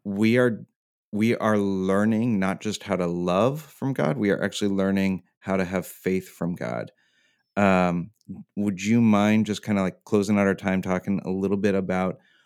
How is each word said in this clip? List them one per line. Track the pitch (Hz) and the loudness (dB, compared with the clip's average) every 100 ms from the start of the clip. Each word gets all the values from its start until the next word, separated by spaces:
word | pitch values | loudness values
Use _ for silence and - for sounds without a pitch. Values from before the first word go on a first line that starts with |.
we | 101 101 110 123 | -8 0 2 4
are, | 123 95 - _ _ _ _ | 2 0 -10 _ _ _ _
we | 104 110 - | -2 0 2
are | 110 107 | 2 2
learning | 101 95 92 98 107 110 123 101 | 0 0 0 2 2 0 0 0
not | 95 92 | 0 -2
just | 107 95 | -6 -8
how | 101 | -4
to | 90 87 | -2 -2
love | 87 87 92 120 151 | -2 0 2 2 0
from | 156 - 135 | -10 -8 -6
God, | 131 147 147 | -2 -2 0
we | 101 | 0
are | - | 0
actually | 101 - 101 | -2 -2 -2
learning | 98 98 98 95 92 - _ | 0 0 2 0 -2 -8 _
how | - 95 | -4 -2
to | |
have | 87 92 | -2 -4
faith | - - 95 92 - | -6 -6 -2 -2 -4
from | - 87 | -8 -6
God. | 87 60 60 - _ _ _ _ _ _ - | -6 -6 -6 -8 _ _ _ _ _ _ 0
Um, | 98 92 90 87 85 _ - - - | 2 4 2 0 -6 _ -18 -16 -12
would | 104 104 90 | -4 -4 -2
you | 101 120 | 0 4
mind | 113 101 104 110 104 | 4 4 4 2 0
just | 101 | -4
kinda, | - 101 | -2 0
like, | 92 - | 0 -4
closing | - 104 101 101 | -2 0 2 2
out | 98 | 2
our | |
time | 92 95 95 | 0 -2 -2
talking | 92 92 - 98 | 0 -2 -2 -4
a | - | -4
little | 95 95 98 | -4 -2 0
bit | 101 | 0
about | 98 92 92 92 - _ _ | 0 -2 -2 -2 -6 _ _